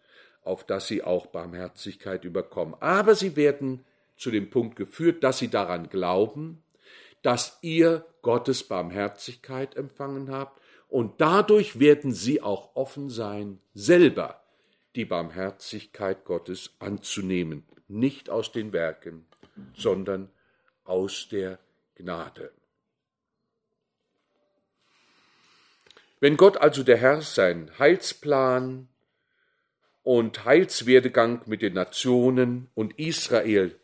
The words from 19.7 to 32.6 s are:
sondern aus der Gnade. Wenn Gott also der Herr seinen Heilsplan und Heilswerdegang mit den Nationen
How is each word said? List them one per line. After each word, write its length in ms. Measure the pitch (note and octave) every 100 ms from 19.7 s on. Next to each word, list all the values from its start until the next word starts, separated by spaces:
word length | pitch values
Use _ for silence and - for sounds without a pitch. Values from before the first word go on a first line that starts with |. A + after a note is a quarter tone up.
| -
sondern 540 | A#2 F#2+ F#2+ F#2+ G2 _ _ _ _ _
aus 440 | - F#2 G2 - -
der 280 | G#2 F#2 F#2 _ _ _
Gnade. 580 | _ F2+ E2+ D2+ - D#2 _ _ _ _ _ _ _ _ _ _ _ _ _ _ _ _ _ _ _ _ _ _ _ _ _ _ _ _ _ _ _ _ _ _ _ _ -
Wenn 180 | C#3+ D3+
Gott 180 | F3 E3+
also 260 | D3 C#3
der 140 | B2+ A2+
Herr 240 | B2+ D3+
seinen 580 | D3+ - F#2+ E2+ D#2 -
Heilsplan 1120 | C#3+ F#3 - - D3 C3+ C3 B2+ C3 C3 B2+ _ _ _ _ _ _ _ _ _ _ _
und 440 | - B2 A2+ - A#2+
Heilswerdegang 960 | D#3 F#3 - A#2 C3 B2 A#2+ A#2 A#2+
mit 160 | A2+ G#2+
den 140 | G#2+
Nationen 960 | F2+ F2+ - C3 B2 B2 B2+ A#2+ B2